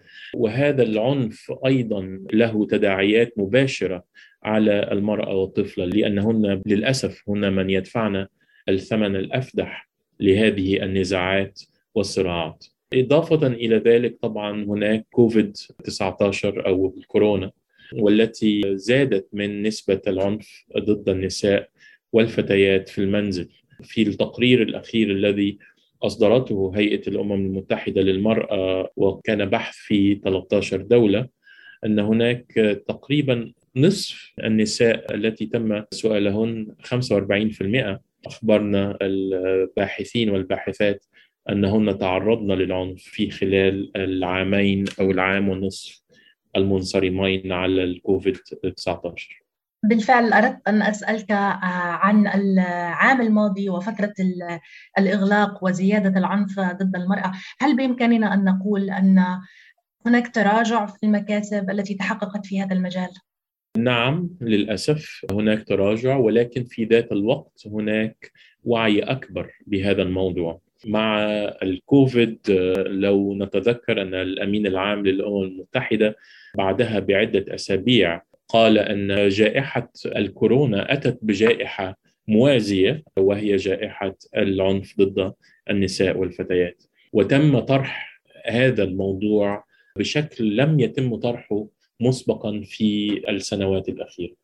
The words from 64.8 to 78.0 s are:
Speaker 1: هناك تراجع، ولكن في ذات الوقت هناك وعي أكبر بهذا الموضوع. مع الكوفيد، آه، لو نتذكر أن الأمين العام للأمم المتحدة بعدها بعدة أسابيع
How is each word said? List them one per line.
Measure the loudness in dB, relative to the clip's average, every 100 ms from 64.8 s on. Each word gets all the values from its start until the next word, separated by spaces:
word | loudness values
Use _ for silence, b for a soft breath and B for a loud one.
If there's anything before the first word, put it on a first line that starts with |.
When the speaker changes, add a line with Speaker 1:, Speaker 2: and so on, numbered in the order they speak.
| -2 -2 -4 -12 -6
Speaker 1:
هناك | -2 0 0
تراجع، | 0 0 2 0 0 2
ولكن | 4 2 0 -2
في | -8 -4 2
ذات | 2 2
الوقت | -2 0 -2 -6 _ -10
هناك | -6 -2 -2 -2 -6 -20 _ b b
وعي | -2 2 2 2
أكبر | 0 -4 -6 -10 -10 -14 -6
بهذا | -2 0 0
الموضوع. | 0 0 -2 -2 -4 -6 _ _ -4
مع | 0 2 0 0 -2 -4 -4
الكوفيد، | -4 -4 2 4 6 4 2 0 2
آه، | 2 2 0
لو | -2 0 2 2 0 -2
نتذكر | -4 -2 0 -2 -2 -4
أن | -4
الأمين | -4 -4 -4 -2 -2 0
العام | -2 -2 0 0
للأمم | 0 -2 -2
المتحدة | -4 -8 -8 -6 -2 0 0 -2 B B B -4
بعدها | -2 0 0 -2
بعدة | 0 0 2 -2 -4 -8
أسابيع | -4 -2 2 2